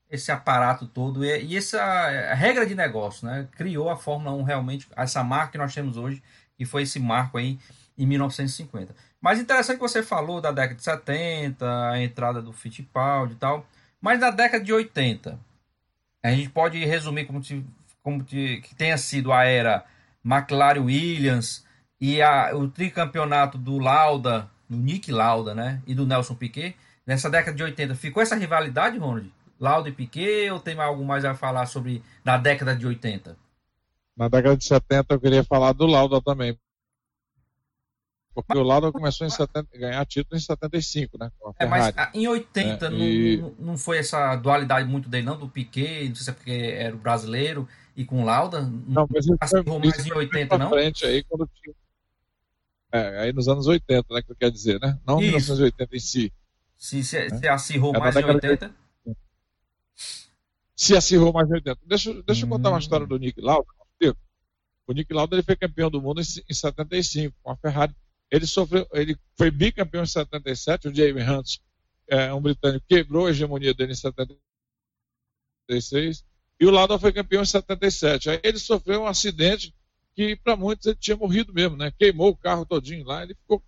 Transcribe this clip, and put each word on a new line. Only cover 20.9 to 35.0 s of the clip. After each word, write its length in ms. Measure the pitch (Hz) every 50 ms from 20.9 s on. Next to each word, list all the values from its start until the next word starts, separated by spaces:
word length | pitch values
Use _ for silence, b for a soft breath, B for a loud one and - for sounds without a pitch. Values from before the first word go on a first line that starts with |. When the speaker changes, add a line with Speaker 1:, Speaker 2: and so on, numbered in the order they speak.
| 131 147 165 170 170 156 139 135 127 120 117 - - - b b b b b b _ _
Speaker 1:
e 200 | 131 139 143 151
a, 360 | 151 151 143 135 - - -
o 100 | 147 139
tricampeonato 920 | 135 135 - 180 180 - 175 170 139 143 165 151 147 143 143 143 139 135
do 220 | 131 123 131 139 139
Lauda, 720 | 131 131 139 151 156 151 147 139 123 127 117 110 107 104 _ _ _ _
do 80 | 120
Nick 360 | 120 123 135 170 196 - 165
Lauda, 420 | 127 110 110 117 117 113 113 107 104
né, 260 | 110 117 127 135 131 131
e 80 | - 131
do 100 | 131 139
Nelson 300 | 135 131 127 123 - 117
Piquet, 400 | - 127 120 - 147 160 185 180 b b b b b b
nessa 220 | 127 131 135 131 156
década 280 | 147 165 165 170 156
de 60 | 143
oitenta, 320 | 165 156 131 - 143 131 131
ficou 280 | 127 - 143 139 208
essa 120 | 226 220 240
rivalidade, 640 | 226 185 156 165 160 156 143 123 147 185 240 226 240
Ronald? 320 | 160 135 120 113 98 92 _ _ _ _ _ _
Lauda 280 | 127 135 151 160 151 151
e 40 |
Piquet, 580 | 135 - 127 120 - 151 180 208 214 208 208 202
ou 80 | 190 170
tem 180 | - 170 160 160
algo 240 | 151 147 147 139 139
mais 200 | 139 139 139 139
a 100 | 135 131
falar 320 | 131 - 131 127 127 123
sobre 360 | 123 - 139 120 127 123 117 b b b b b
na 120 | 131 127 127
década 360 | 123 143 143 139 139 131 127
de 100 | 120 117
oitenta? 500 | 131 117 113 - 113 101 92 - - 82 _ _ _ _ _ _ _ _ _ _ _ _ _ _ _ _
Speaker 2:
Na 100 | - 117
década 300 | 117 117 127 123 135 139
de 80 | 139 -
setenta 500 | - 143 131 - - 135 139